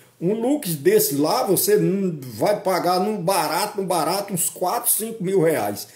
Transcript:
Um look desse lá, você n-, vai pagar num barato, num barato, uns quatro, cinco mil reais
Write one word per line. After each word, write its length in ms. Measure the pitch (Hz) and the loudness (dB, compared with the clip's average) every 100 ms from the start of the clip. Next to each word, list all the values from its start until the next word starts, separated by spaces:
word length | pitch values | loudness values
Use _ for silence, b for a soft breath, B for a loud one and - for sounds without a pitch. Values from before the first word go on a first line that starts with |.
| B - | B -6
Um 140 | 170 | -2
look 340 | 226 247 294 202 | 0 0 0 -2
desse 460 | 156 156 214 - | -2 2 4 4
lá, 300 | 139 151 233 | 0 0 0
você 320 | 240 170 - 208 | 2 2 4 4
n-, 420 | 165 196 185 151 | 4 0 -2 -4
vai 400 | 131 107 170 208 | -8 -2 0 0
pagar 380 | - 175 165 185 | 0 0 2 2
num 240 | 208 208 | 0 0
barato, 580 | 165 185 151 165 208 202 | 0 0 0 -2 -2 -4
num 60 | 180 | -2
barato, 480 | 180 151 196 202 | 0 0 -2 -2
uns 160 | 185 - | -4 -4
quatro, 400 | - 180 233 233 | -2 -2 -2 -2
cinco 320 | - 220 220 | -2 -4 -6
mil 180 | 175 190 | 0 2
reais 460 | 160 135 104 104 - | 2 2 -2 -4 -10